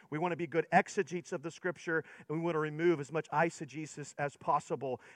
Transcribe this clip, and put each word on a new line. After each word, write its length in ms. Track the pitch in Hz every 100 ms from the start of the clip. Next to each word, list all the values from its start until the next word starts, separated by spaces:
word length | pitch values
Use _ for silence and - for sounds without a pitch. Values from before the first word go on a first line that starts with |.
| -
We 80 | 151
want 140 | 180
to 40 | 160
be 120 | 165
good 180 | 165 156
exegetes 640 | 180 196 - 160 175 -
of 100 | 175
the 80 | 160
Scripture, 520 | - 185 - - 160 - - -
and 120 | 156
we 40 |
want 120 | 170 156
to 40 |
remove 400 | 156 151 175 156
as 120 | 135
much 180 | 156 -
eisegesis 840 | 147 170 - 151 139 156 - 143 -
as 180 | 143 -
possible 600 | - 147 - 151 135 123 -